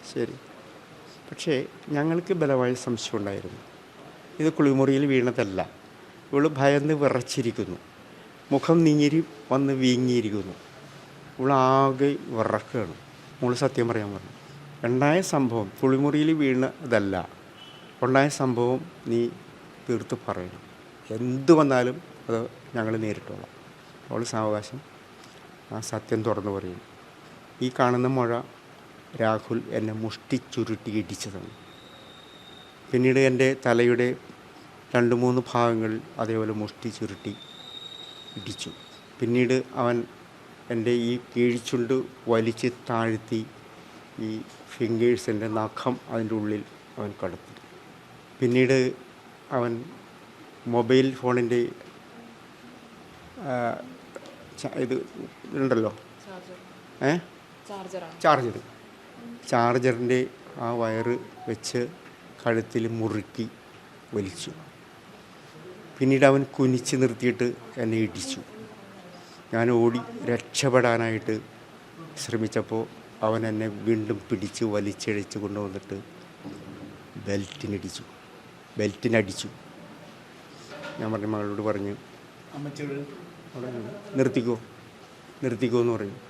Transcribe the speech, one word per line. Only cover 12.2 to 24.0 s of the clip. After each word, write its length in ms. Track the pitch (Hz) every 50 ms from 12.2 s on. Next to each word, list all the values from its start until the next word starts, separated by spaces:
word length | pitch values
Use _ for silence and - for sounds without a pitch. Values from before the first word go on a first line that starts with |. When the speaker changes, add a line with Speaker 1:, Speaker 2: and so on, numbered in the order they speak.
| - - -
Speaker 1:
വിറക്കുകയാണ്. 600 | 113 110 - - 107 - - - 127 104 82 80 - - - - - - - - -
മോള് 160 | 131 123 123 120 143
സത്യം 240 | 131 - 131 120 117
പറയാൻ 200 | 113 110 104 101 98
പറഞ്ഞു. 180 | 92 92 - - - - - - - - - - - - 117
"ഉണ്ടായ 300 | 123 127 139 143 156 185 185 - -
സംഭവം 340 | 147 135 120 117 117 104 98 - -
കുളിമുറിയിൽ 500 | - 131 131 131 143 147 143 151 151 156 160 156
വീണതല്ല, 720 | 147 135 127 127 131 131 - - 165 127 117 107 101 98 95 90 85 - - - - - - - - - - - - - - - 127
ഉണ്ടായ 220 | 127 131 135 139 147 139 -
സംഭവം 400 | 139 131 123 117 120 123 127 131 160 - - - - -
നീ 100 | 117 117 120 117 - - - - - - - - - - -
തീർത്ത് 300 | - 120 110 101 - - 117 -
പറയണം, 380 | - 98 92 90 90 - - - - - - - - - - - - 113
എന്ത് 360 | 110 123 127 127 135 135 151 170 156
വന്നാലും 360 | 151 139 135 127 123 123 127 170 - - - - - -
അത് 120 | 113 113 117 127 - - - - -
ഞങ്ങൾ 160 | 120 110 110 110 110 110
നേരിട്ടോളാം." 480 | 107 101 - - - 101 98 95 - - - - - - - - - - -